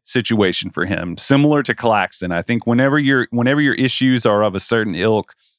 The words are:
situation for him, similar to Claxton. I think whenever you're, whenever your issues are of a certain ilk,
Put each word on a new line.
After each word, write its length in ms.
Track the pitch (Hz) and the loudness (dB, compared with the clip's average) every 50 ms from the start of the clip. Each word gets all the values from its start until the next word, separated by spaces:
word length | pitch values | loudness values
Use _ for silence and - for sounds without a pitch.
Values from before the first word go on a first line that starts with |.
| _ | _
situation 640 | - - 127 113 - 117 107 98 92 87 - - 95 | -6 -4 -2 -2 0 0 2 2 2 0 -2 -6 -8
for 160 | - - 90 | -6 -6 -4
him, 320 | 95 95 82 85 90 85 | -4 -4 -6 -6 -6 -8
similar 460 | - - - 139 139 147 147 151 143 131 | -6 -2 2 2 4 4 4 2 2 0
to 100 | - 117 | -2 -2
Claxton. 580 | - - 117 107 101 92 - - - 92 90 | 0 0 2 2 2 0 -2 -4 -6 -6 -4
I 120 | 87 85 95 | -4 -4 -2
think 240 | - 120 110 - | -2 -4 -2 -2
whenever 320 | 117 117 123 131 139 143 151 | 0 2 2 2 2 2 0
you're, 280 | 143 135 139 127 - - | 0 2 0 0 0 -2
whenever 280 | 117 120 120 131 143 147 | -2 -2 0 0 2 2
your 140 | 147 139 - | 0 0 0
issues 500 | - 131 127 - - 135 131 127 123 - | 0 -2 -2 0 0 0 2 2 2 2
are 200 | 117 104 101 107 | 2 2 2 2
of 100 | 104 92 | 0 -2
a 60 | 98 | -4
certain 340 | - - 120 113 110 107 87 | -4 -2 -2 0 0 -2 -2
ilk, 400 | 85 92 110 110 104 - - - _ _ _ _ | -2 0 0 0 0 -2 -6 -12 _ _ _ _